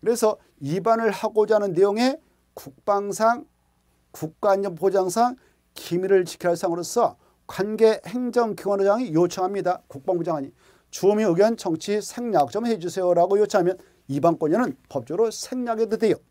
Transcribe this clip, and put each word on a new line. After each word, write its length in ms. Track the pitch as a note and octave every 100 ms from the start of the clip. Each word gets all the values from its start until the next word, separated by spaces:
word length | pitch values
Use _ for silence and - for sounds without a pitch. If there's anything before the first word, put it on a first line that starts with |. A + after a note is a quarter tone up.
그래서 360 | G3 A#3 G#3+ G3+ _ _
위반을 520 | C#3 F3 F#3+ A3+ A3+
하고자 440 | F#3+ A3 A3 G#3
하는 180 | G#3+ G3+
내용의 480 | E3 G3+ G#3 B3 D4 _ _ _
국방상, 920 | - - - - G3+ G3+ G3 A3 A#3+ - _ _ _ _ _ _
국가안전보장상 1300 | - D#3 _ G#3 G3 G3 E3+ F#3+ F#3+ F#3 A3 A#3+ B3+ _ _ _
기밀을 500 | - - E3+ F#3+ G3
지켜야 260 | F3+ - F3
할 60 | E3+
상으로서 600 | F#3 E3+ E3 A#3+ A3+ - _ _ -
관계 540 | - G3+ G#3+ A3 A3 -
행정기관장이 1040 | B3 B3 A#3+ A#3 G3+ G3 G3+ G3 G#3+ B3
요청합니다. 680 | D#3 F3 G3 F#3 G3+ F3+ F3+ _
국방부 380 | - - F3+
장관이 280 | E3+ D#3 C#3 _ _ _ _
"주민 360 | - F#3+ G#3 A3
의견 300 | E3 G#3+ A3+
청취 440 | F#3+ D#3 - G#3
생략 500 | F#3+ - A#3+ F3+ C#3
좀 160 | G3+ A#3
해주세요"라고 720 | A3 F3 F3+ F3+ E3+ F3 G3+
요청하면 400 | G#3 G3+ F3 F#3+ - _ -
위반권자는 680 | C#3 E3+ D#3+ D#3 F#3+ B3 - _
법적으로 420 | C#3 A#2+ E3+ A3+
생략해도 680 | - - B3+ A#3+ A3 A3 A3
돼요. 200 | A3 D3+ _